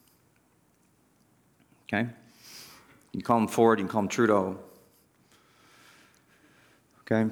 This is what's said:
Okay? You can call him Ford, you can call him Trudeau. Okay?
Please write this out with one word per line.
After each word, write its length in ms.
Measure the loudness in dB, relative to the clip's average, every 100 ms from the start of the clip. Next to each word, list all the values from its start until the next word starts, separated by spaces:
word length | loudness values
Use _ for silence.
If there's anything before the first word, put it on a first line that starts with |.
| _ _ _ _ _ _ _ _ _ _ _ _ _ _ _ _ _ _ -8
Okay? 220 | -4 -4 -8 -20 _ -20 -20 -20 -20 -20 -20 _
You 80 | -8
can 0 |
call 160 | 0 0
him 100 | 2
Ford, 320 | 4 4 4
you 60 | 0
can 60 |
call 100 | -4
him 80 | -4
Trudeau. 500 | 0 2 2 0 -6 -16 -20 _ _ _ _ _ _ _ _ _ _ -20 -20 _ _ _ _ _ _ _ _ _ _ -4
Okay? 220 | -2 -2